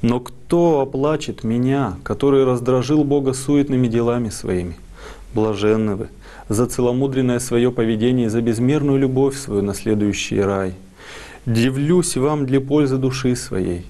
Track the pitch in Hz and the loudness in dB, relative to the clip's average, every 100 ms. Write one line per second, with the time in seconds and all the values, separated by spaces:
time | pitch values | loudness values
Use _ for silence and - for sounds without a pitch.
0 | 120 123 123 - - 175 170 151 135 135 | 2 0 -4 -16 -2 2 4 4 0 0
1 | 143 156 - 110 113 117 127 139 127 87 | -2 -2 -4 -6 -2 0 2 2 0 -4
2 | - 107 139 139 131 123 120 127 123 151 | -6 0 2 4 4 2 2 0 2 2
3 | 143 143 135 127 - 143 143 131 127 110 | 2 2 0 -4 0 2 2 2 2 2
4 | 117 120 117 - - 92 87 82 - - | 0 0 -2 -6 -4 -4 -4 -10 -16 -20
5 | - - - 107 110 101 104 110 110 98 | -18 -18 -8 -2 0 0 2 2 0 -4
6 | 107 - - - - 107 123 - 123 123 | -8 -14 -20 -20 -6 -2 0 0 0 0
7 | 139 131 127 123 - 117 123 120 113 113 | 0 0 0 0 0 2 2 0 0 2
8 | 120 127 117 113 117 110 123 151 143 135 | 2 2 0 0 0 0 2 2 2 2
9 | 135 127 139 135 - 104 101 98 - 107 | 2 2 0 0 -4 -2 -2 -4 -2 0
10 | 104 101 - 107 101 98 95 92 - - | 0 -2 -4 0 0 0 -4 -8 -18 -20
11 | - - - - - 113 120 131 143 180 | -20 -20 -20 -12 -2 0 2 0 2 2
12 | 170 - 135 151 135 135 135 147 143 131 | 2 0 0 0 0 0 2 2 2 2
13 | 131 127 127 120 - 95 87 87 85 | 0 0 -2 -2 -4 -4 -2 -4 -8